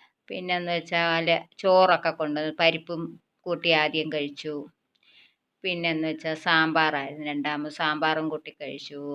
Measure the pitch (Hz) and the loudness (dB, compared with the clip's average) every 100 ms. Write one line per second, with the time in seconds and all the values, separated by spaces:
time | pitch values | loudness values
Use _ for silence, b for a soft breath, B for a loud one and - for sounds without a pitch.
0 | b _ - 190 185 180 175 175 165 170 | b _ -14 -10 -4 -4 -2 -4 -2 0
1 | 170 165 165 165 - - 196 185 185 165 | 0 0 2 0 0 -4 4 6 8 6
2 | 165 156 156 147 156 151 165 165 165 170 | 2 -2 -2 -2 -4 2 2 2 -4 -8
3 | 165 165 _ _ - 170 170 160 151 156 | -8 -12 _ _ -6 -4 2 2 2 -2
4 | 156 151 143 143 156 147 147 _ _ _ | -4 -4 -6 -8 -10 -8 -10 _ _ _
5 | b b b b _ _ 190 175 170 156 | b b b b _ _ -6 -4 -2 -2
6 | 160 156 160 160 180 160 160 160 156 151 | -2 -4 -6 -4 2 4 4 4 2 0
7 | 139 147 147 147 143 147 151 147 160 151 | -4 -8 -6 -4 -4 -4 -6 -4 -2 0
8 | 156 156 160 151 151 - 139 139 - 147 | 0 0 -2 -6 -10 -14 -12 -12 -14 -12
9 | 143 | -10